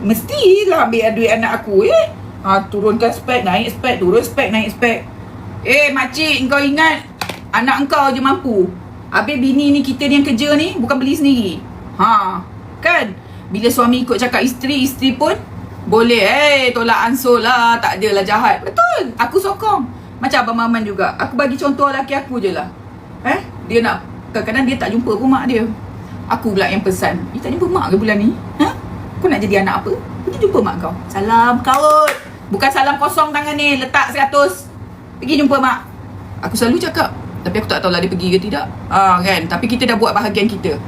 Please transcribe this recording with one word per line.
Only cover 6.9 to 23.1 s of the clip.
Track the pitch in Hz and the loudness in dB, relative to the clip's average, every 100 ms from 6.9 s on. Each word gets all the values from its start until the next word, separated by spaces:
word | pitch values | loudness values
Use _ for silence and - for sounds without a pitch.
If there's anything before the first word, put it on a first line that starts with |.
| 311 - - - - - | 2 -6 -12 -10 -10 -4
anak | 214 247 269 277 | -2 0 0 0
kau | 311 277 | 2 2
je | 262 | 2
mampu. | 269 311 269 214 180 180 - - - | 0 0 0 0 0 -2 -14 -18 -4
Habis | - 214 294 | -2 -2 0
bini | 262 269 285 | 2 4 4
ni, | 285 | 4
kita | - - 285 | 2 -2 2
ni | 285 | 4
yang | 285 | 4
kerja | 226 294 | 2 2
ni, | 294 330 370 | 2 2 -2
bukan | 233 277 | 0 0
beli | 262 311 | 0 2
sendiri. | 285 254 202 156 - - - - | 4 4 2 -4 -10 -16 -16 0
Ha, | 202 220 196 180 - - - - 320 | 4 4 2 -4 -10 -16 -16 -4 0
kan? | 339 226 185 - - - | 0 0 -8 -16 -18 -8
Bila | 202 233 | 0 0
suami | - 240 247 247 | 4 4 2 2
ikut | 214 | 0
cakap | 254 240 247 | 0 0 0
isteri, | - 262 285 254 | -2 -2 0 0
isteri | - 262 226 | 0 -2 2
pun | 302 392 - - - - - | 0 0 -6 -14 -14 -12 2
boleh, | 208 233 240 | 4 6 4
eh, | 202 254 294 285 262 | 4 4 4 4 2
tolak | 240 226 220 226 | 0 2 2 2
ansur | 247 254 240 | 0 4 4
lah, | 220 247 233 220 | 4 4 4 2
tak | 202 190 | 0 -2
adalah | 208 196 | 0 0
jahat. | 190 208 233 190 | 2 2 2 2
Betul, | - 622 679 640 330 - | -2 2 2 2 -2 -2
aku | - 381 | 0 0
sokong. | 392 392 427 403 240 - - - | 0 -2 0 0 -2 -8 -16 -6
Macam | 262 277 233 | -2 0 0
Abang | 233 | 0
Maman | 233 233 214 | 0 0 -2
juga, | 196 180 - | -2 -2 -2
aku | 226 | -6
bagi | 247 277 269 | 0 -2 0
contoh | 285 269 285 | -2 2 0
lelaki | 269 262 | 0 -4
aku | 277 269 247 | -4 -4 -4
je | 196 | -2
lah. | 165 - - - - - | -4 -8 -12 -18 -18 -18